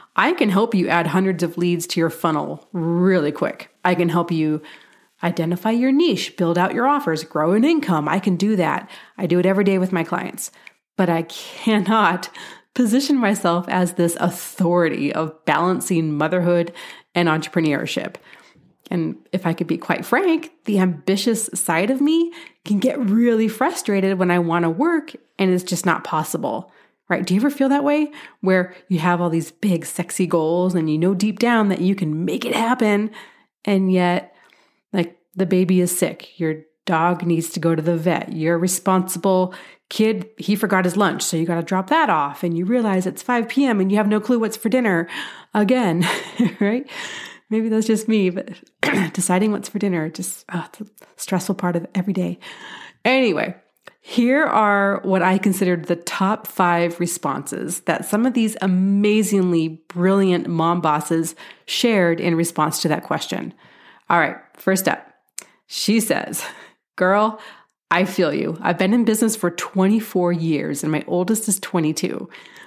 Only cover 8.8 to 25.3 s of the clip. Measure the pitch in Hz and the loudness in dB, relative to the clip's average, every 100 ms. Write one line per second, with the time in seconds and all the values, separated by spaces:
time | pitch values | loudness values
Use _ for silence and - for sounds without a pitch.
8.8 | - - - - 170 180 185 190 196 190 | -6 -18 -20 -6 0 2 2 2 2 2
9.8 | 185 185 165 170 - - - - - - | 0 -2 -2 -4 -6 -10 -14 -16 -20 -20
10.8 | _ - 175 165 165 - - - - 214 | _ 0 2 0 -2 -10 -16 -6 2 2
11.8 | 185 220 190 180 - - - - _ - | 4 4 4 2 -4 -14 -18 -20 _ 0
12.8 | 233 247 277 277 208 185 180 170 180 185 | 2 2 2 2 2 2 2 0 0 0
13.8 | 180 180 170 170 175 - - - 175 175 | 0 2 0 0 -2 -4 -8 -2 2 2
14.8 | 165 - 143 - 160 - - 151 180 185 | 2 0 -2 -2 -4 -4 0 2 2 0
15.8 | - 170 160 147 156 180 175 175 170 - | 0 -2 0 0 0 0 2 2 0 -6
16.8 | - - _ 175 170 156 156 175 156 143 | -18 -20 _ 0 2 2 0 -2 0 0
17.8 | - - - - - - - _ _ _ | -4 -6 -8 -12 -20 -20 -20 _ _ _
18.8 | - 180 160 - _ 190 170 165 165 160 | -6 -4 -4 -6 _ -4 -2 -2 -2 -4
19.8 | - - - 247 381 320 - _ - 202 | -2 -4 0 0 2 0 -2 _ -2 2
20.8 | 185 151 - 196 233 220 - - - 165 | 2 0 -2 0 0 -2 -2 -4 -2 0
21.8 | 208 269 285 330 339 - - _ - 202 | 0 2 2 2 0 -6 -20 _ -2 0
22.8 | 254 - 220 220 240 220 220 220 294 339 | 0 0 2 2 4 4 2 0 -2 -2
23.8 | - 196 190 190 180 175 170 170 170 165 | -2 0 2 2 2 2 2 2 0 0
24.8 | 320 330 - - _ | 0 0 -2 -14 _